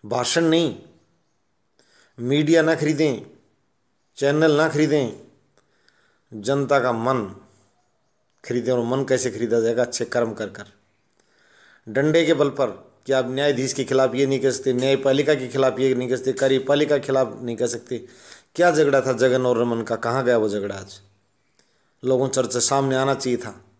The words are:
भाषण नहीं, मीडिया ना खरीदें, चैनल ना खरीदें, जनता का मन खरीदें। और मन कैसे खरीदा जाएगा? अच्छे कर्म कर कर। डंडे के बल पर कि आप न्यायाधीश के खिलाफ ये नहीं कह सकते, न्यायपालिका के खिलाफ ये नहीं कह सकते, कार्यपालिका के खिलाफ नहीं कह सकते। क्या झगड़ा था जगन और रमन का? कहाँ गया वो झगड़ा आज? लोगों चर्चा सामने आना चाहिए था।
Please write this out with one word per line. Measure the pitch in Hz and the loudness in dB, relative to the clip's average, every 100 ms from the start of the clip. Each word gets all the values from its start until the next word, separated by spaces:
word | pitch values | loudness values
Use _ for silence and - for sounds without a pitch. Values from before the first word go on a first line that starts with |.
| 107 | -4
भाषण | 120 123 170 165 | -4 0 2 2
नहीं, | 160 160 - - _ _ _ _ _ _ _ _ _ _ _ _ - | 2 0 -6 -18 _ _ _ _ _ _ _ _ _ _ _ _ -10
मीडिया | 120 143 151 165 | -2 0 4 4
ना | 160 156 | 4 2
खरीदें, | 151 147 156 113 - - _ _ _ _ _ _ _ - | 0 2 0 0 -8 -20 _ _ _ _ _ _ _ -2
चैनल | 139 151 160 | 0 2 4
ना | 147 156 | 4 2
खरीदें, | 147 151 147 123 - - _ _ _ _ _ _ _ _ _ _ | 2 2 2 0 -6 -20 _ _ _ _ _ _ _ _ _ _
जनता | 113 104 139 139 139 | -10 -2 0 2 2
का | 123 | 2
मन | 113 120 131 98 95 - _ _ _ _ _ _ _ _ _ - | -2 0 -2 -4 -12 -20 _ _ _ _ _ _ _ _ _ -6
खरीदें। | 120 113 | -4 0
और | 127 117 131 | -2 0 -2
मन | 135 | 0
कैसे | 127 - | 0 0
खरीदा | 104 117 117 | -4 -2 0
जाएगा? | 113 117 | 0 0
अच्छे | 120 - 113 | -2 -4 -4
कर्म | 123 117 | -2 -2
कर | 104 104 | -4 -10
कर। | 98 - _ _ _ _ _ _ _ _ _ _ _ - | -10 -20 _ _ _ _ _ _ _ _ _ _ _ -6
डंडे | 110 151 160 160 | -2 2 2 2
के | |
बल | 151 143 | 2 0
पर | 139 127 95 - _ - | 0 -4 -4 -20 _ -2
कि | |
आप | 131 123 | -2 0
न्यायाधीश | 131 147 127 131 | -2 0 0 -2
के | - | -4
खिलाफ | 127 131 131 127 | -2 2 2 2
ये | 135 | 0
नहीं | 135 | 2
कह | 131 | 0
सकते, | 120 135 | 0 -2
न्यायपालिका | 123 135 135 135 135 147 147 | 0 2 2 2 2 2 0
के | 127 | 0
खिलाफ | 135 131 107 | 0 0 2
ये | 131 123 | 0 0
नहीं | 123 | -2
कह | 127 | -2
सकते, | 127 | -2
कार्यपालिका | - 135 131 131 143 151 143 | 0 2 2 2 0 2 0
के | 139 | 0
खिलाफ | 135 123 113 | 0 0 -4
नहीं | 123 117 | -10 -4
कह | 120 | -4
सकते। | 117 - 120 123 - - - _ - | -4 -8 -12 -12 -20 -20 -20 _ 2
क्या | 175 | 2
झगड़ा | 156 143 135 | 4 4 2
था | 131 | 2
जगन | 120 127 127 127 | 2 2 2 2
और | 117 | 0
रमन | 120 117 | 0 -2
का? | 107 113 | -4 -4
कहाँ | 117 127 123 | -2 -2 2
गया | 117 | 2
वो | 110 | 2
झगड़ा | 101 101 98 | -2 -6 -10
आज? | 95 - _ _ _ _ _ _ _ _ _ _ 127 | -14 -20 _ _ _ _ _ _ _ _ _ _ -2
लोगों | 131 135 | 0 0
चर्चा | 131 120 123 | -2 -2 0
सामने | - 139 135 131 | 0 0 0 0
आना | 135 | 0
चाहिए | 135 131 120 | -2 -2 -4
था। | 113 98 _ | -6 -16 _